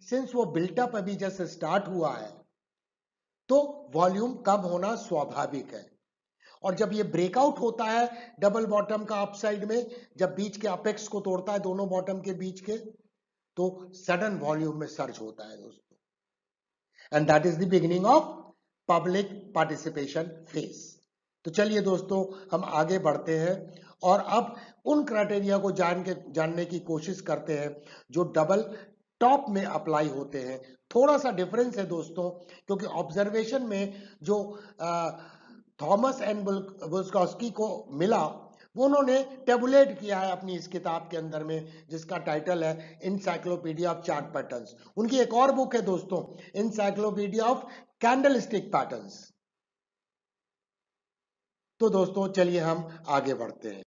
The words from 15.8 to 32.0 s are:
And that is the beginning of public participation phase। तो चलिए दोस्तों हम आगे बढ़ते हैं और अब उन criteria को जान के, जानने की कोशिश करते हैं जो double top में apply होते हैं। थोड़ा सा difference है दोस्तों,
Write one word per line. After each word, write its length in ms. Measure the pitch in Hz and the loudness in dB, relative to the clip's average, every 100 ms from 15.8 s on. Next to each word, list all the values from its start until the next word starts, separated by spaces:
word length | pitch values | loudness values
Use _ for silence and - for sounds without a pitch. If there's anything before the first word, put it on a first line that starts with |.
| _ _ _ _ _ _ _ _ _ _ _ _ - | _ _ _ _ _ _ _ _ _ _ _ _ 0
And 180 | 151 151 | 2 6
that 160 | 151 175 | 6 6
is 140 | 160 | 0
the 100 | 185 | 4
beginning 320 | 185 165 180 202 | 4 4 4 6
of 180 | 311 302 - - _ _ _ - | 6 6 -8 -18 _ _ _ 2
public 380 | 170 175 190 196 - - 165 | 2 4 0 -2 -6 -4 0
participation 720 | 160 147 160 151 139 160 170 - - | 0 -2 -6 -6 -4 -4 -6 -10 -10
phase। 260 | 160 107 - - - _ _ _ _ | -8 -8 -12 -20 -20 _ _ _ _
तो 80 | 165 | -4
चलिए 300 | 160 214 208 | 2 2 4
दोस्तों 680 | 190 185 190 196 190 - - | 2 2 0 0 -2 -6 -4
हम 120 | 165 180 | -4 0
आगे 340 | 156 160 190 | 2 2 2
बढ़ते 400 | 156 143 165 160 | 2 2 0 0
हैं 460 | 170 190 - - - - | 0 -2 -6 -18 -20 0
और 160 | 180 196 | 4 4
अब 360 | - 214 - - - - 254 | 4 0 0 -6 -18 -6 0
उन 180 | 302 294 | 2 2
criteria 520 | 214 202 202 196 196 | 0 2 2 2 2
को 140 | 196 | 2
जान 320 | 185 175 180 | 2 2 2
के, 280 | 185 180 - | -2 -6 -4
जानने 340 | 147 160 170 170 | -2 0 0 -4
की 140 | 175 | -4
कोशिश 420 | 165 160 196 180 | -4 -4 -4 -6
करते 360 | - 147 165 147 | -4 -4 -2 -2
हैं 240 | 147 143 - - - | -4 -8 -18 -20 -6
जो 120 | 143 | -2
double 540 | 170 156 156 202 220 - - _ _ - | 0 2 4 2 0 -8 -16 _ _ 4
top 260 | 240 277 220 | 6 6 2
में 160 | 196 190 | -2 -2
apply 420 | 156 160 151 156 | -4 0 2 0
होते 300 | 135 139 139 | -2 -6 -8
हैं। 360 | 127 131 - - - 233 | -8 -10 -14 -20 0 4
थोड़ा 220 | 285 285 | 6 6
सा 140 | 269 | 2
difference 460 | 185 180 220 247 202 | -2 -2 0 0 -2
है 80 | 180 | -4
दोस्तों, 440 | 165 | -4